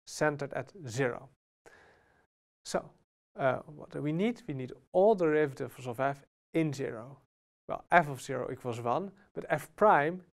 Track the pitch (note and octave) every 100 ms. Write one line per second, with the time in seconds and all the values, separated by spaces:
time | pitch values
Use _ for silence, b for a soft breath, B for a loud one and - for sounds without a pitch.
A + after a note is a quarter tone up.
0 | - - D3+ C#3+ C#3+ - B2 G3+ C#3+ A2+
1 | C3 - - _ _ _ b b b b
2 | b b _ _ _ _ - - - -
3 | _ _ _ - C#3 B2 - D3 - D3
4 | C#3+ D#3+ G#3+ A#3 - C#3 B2+ - _ F#3
5 | G3+ G#3+ E3 D3+ D3+ B2+ B2+ - B2+ A#2
6 | C3+ C#3+ - _ _ E3 D#3+ C#3 C3 A#2+
7 | B2 C#3 _ _ _ _ - - - F3
8 | D3 C3 - B2+ - B2+ B2+ A#2 A#2+ C3+
9 | G3 b b - - D#3 - - G#3+ E3+
10 | C#3+ F#3 -